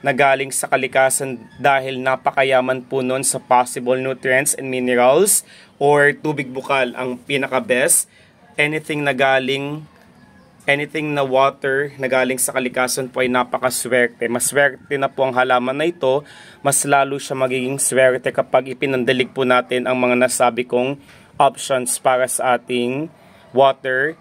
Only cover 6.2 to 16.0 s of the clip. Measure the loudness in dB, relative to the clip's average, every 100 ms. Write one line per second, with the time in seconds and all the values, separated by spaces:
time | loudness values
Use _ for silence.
6.2 | -6 -4 -6 -10 -2 0 0 -4 -8 -8
7.2 | -6 -4 0 -2 0 0 2 0 -2 _
8.2 | _ _ _ -2 -2 -2 -4 -2 -2 2
9.2 | 2 2 0 -4 -6 -10 -14 _ -20 _
10.2 | -20 -20 -20 _ -2 -2 -2 -6 -4 -2
11.2 | 0 2 2 0 -4 -2 -4 -6 0 0
12.2 | 0 -2 -2 -2 -4 -2 -2 -2 -6 -2
13.2 | 0 0 0 -2 -4 -4 0 0 0 -2
14.2 | -4 -2 -2 2 0 0 -8 -4 -4 -2
15.2 | -2 0 2 2 0 -2 -4 -2